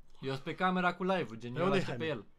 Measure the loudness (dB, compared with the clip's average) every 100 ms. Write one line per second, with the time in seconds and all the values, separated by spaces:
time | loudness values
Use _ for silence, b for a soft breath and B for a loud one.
0 | -16 -10 -6 -4 -4 0 2 4 2 2
1 | 0 2 0 -6 -6 0 4 4 2 0
2 | -2 -2 -6